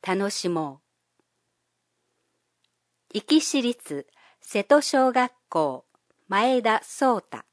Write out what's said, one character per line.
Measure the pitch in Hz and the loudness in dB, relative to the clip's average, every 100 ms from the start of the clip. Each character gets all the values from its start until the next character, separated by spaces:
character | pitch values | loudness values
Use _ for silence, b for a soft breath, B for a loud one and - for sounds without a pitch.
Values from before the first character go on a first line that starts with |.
| - | -4
楽 | 185 202 | -4 -4
し | - 180 | -6 -6
も | 165 156 139 _ _ _ _ _ _ _ _ _ _ _ _ _ _ _ _ _ _ _ _ _ _ _ | -6 -6 -12 _ _ _ _ _ _ _ _ _ _ _ _ _ _ _ _ _ _ _ _ _ _ _
う。 | 320 | -10
壱 | - | 2
岐 | 311 | 2
市 | - 285 | 2 -2
立 | 240 240 - 143 - b b b | -2 -4 -8 -12 -12 b b b
瀬 | - 208 | -8 -6
戸 | 202 285 | 4 4
小 | 285 277 262 | 4 2 2
学 | 254 247 _ _ | 2 -2 _ _
校、 | 165 151 131 _ _ _ _ _ | -2 -2 -4 _ _ _ _ _
前 | 190 240 262 | 0 2 2
田 | 226 220 | 2 0
壮 | - - 269 226 | -2 -2 0 0
太。 | - 110 - | -4 -18 -18